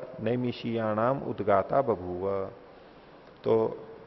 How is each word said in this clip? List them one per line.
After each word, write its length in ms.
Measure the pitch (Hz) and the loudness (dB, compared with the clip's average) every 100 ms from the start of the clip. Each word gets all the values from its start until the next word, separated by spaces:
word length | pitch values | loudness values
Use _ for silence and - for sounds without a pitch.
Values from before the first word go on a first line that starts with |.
| - - | -6 -6
नैमिषीयाणाम 1040 | 110 123 123 - 117 113 110 107 120 139 | -2 0 -2 -4 -4 -2 0 2 2 0
उद्गाता 580 | - 107 101 98 - 139 | -4 -2 4 4 4 2
बभूव।" 640 | 127 92 90 90 95 98 95 - - - - - - - - - | 2 0 -2 -4 -2 -2 -4 -10 -20 -20 -20 -20 -20 -20 -20 -4
तो 420 | 117 113 110 - - - | 2 4 2 -2 -14 -18